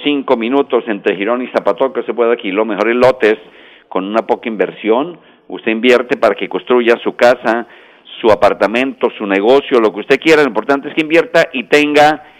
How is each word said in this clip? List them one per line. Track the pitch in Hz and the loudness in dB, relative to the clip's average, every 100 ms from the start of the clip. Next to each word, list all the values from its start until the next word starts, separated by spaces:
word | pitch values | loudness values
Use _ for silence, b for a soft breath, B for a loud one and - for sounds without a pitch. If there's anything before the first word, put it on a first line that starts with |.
cinco | 147 143 - 120 | -2 -2 -2 -2
minutos | 113 139 135 117 117 | 0 0 0 -2 -2
entre | 98 104 92 | -4 -2 -2
Girón | 101 123 | -2 -4
y | 123 | -2
Zapatoca | 113 - - 135 120 | -2 -2 -2 -2 -4
se | 120 | -6
puede | 113 117 | -2 0
adquirir | 120 101 | 0 -2
los | 95 110 | -4 -2
mejores | 98 107 | -2 0
lotes | 120 127 127 107 110 - B B B B | 2 2 4 0 0 -6 B B B B
con | 95 | -6
una | 98 110 | -4 -4
poca | 107 113 123 | -4 -6 -6
inversión. | 104 90 - 104 117 170 165 b b - | -4 -6 -4 -2 -2 -2 -10 b b -16
Usted | 90 117 | -10 -6
invierte | 113 123 120 123 120 | 0 2 2 2 0
para | 113 101 | 0 0
que | 98 | -6
construya | 92 - 123 120 113 | -8 0 0 2 0
su | 107 - | -2 2
casa, | 123 127 120 117 120 B B B - - | 2 2 -2 -4 -6 B B B -20 -2
su | 113 | 0
apartamento, | 101 101 98 101 117 135 117 120 - | 2 2 2 0 0 -4 -2 -4 -4
su | 104 | -2
negocio, | 98 107 139 - 127 | 0 2 2 2 2
lo | 107 | 2
que | 101 | -2
usted | - 139 | -2 0
quiera. | 156 156 | 2 2
Lo | 139 | 2
importante | 107 110 139 143 | -2 -2 -4 -2
es | |
que | 160 | -6
invierta | 156 165 160 170 - | 0 0 2 0 0
y | 131 | -4
tenga | 110 151 147 147 147 151 B | 0 0 2 4 4 2 B